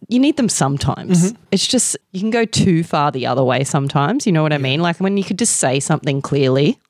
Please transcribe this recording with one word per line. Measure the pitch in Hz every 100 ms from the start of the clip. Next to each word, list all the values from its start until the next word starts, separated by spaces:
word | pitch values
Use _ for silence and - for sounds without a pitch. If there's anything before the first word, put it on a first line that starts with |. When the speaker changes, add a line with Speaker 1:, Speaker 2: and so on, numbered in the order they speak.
| -
Speaker 1:
you | 247
need | 277 -
them | 226
sometimes. | - 139 143 139 - 165 175 180
Speaker 2:
Mm-hmm. | 233 _
Speaker 1:
It's | 196 -
just, | 254 - - _
you | 185
can | 220
go | 233 226
too | - 202 165
far | 165 160 147
the | 135 120
other | 123
way | 131 127
sometimes, | 139 151 135 143 143 262 233
you |
know | 160
what | 156
I | 147
Speaker 2:
Yeah. |
Speaker 1:
mean? | 131 139
Like, | 170 165
when | 190 202
you |
could | 190 190
just | 233 -
say | 143 135
something | - 151 139 139
clearly, | - 143 131 131 147 269